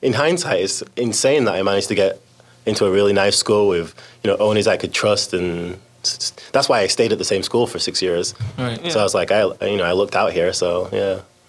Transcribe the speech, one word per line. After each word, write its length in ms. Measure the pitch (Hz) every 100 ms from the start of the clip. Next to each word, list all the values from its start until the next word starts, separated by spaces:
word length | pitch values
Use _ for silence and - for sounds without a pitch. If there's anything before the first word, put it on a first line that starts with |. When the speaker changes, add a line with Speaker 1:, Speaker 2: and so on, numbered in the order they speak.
Speaker 1:
In 100 | 135
hindsight, 480 | 117 151 175 160 92
it's 220 | 95 - - -
insane 480 | 120 104 131 147 113
that 80 | 90
I 60 |
managed 240 | 98 98 -
to 80 | 101
get 240 | 95 - _ _ - _
into 220 | - 104 101
a 60 |
really 200 | 95 101
nice 240 | 98 101 -
school 300 | - 104 101
with, 260 | 87 82 - - -
you 80 | 113
know, 60 | -
owners 300 | 107 107 104
I 80 | 92
could 160 | 90
trust, 400 | - 110 101 -
and 440 | 90 90 85 87 92 - _
s-, 120 | - - - -
s-, 120 | -
that's 160 | - -
why 100 | 123
I 80 | 196
stayed 240 | - 113
at 80 | -
the 60 |
same 180 | - 98
school 240 | 92 117 120
for 140 | -
six 200 | - -
years. 340 | 92 85 87 - - -
Speaker 2:
Right. 220 | 123 113
Speaker 1:
So 200 | 170 135
Speaker 3:
Yeah. 20 |
Speaker 1:
I 20 |
was 120 | 98 98
like, 160 | 85
I, 80 | 104 98 - 98
you 120 | 101
know, 60 |
I 100 | 87
looked 200 | 92 101
out 180 | 92 101
here, 200 | 85 87
so 360 | - 90 87 95
yeah, 300 | 98 98 92 - _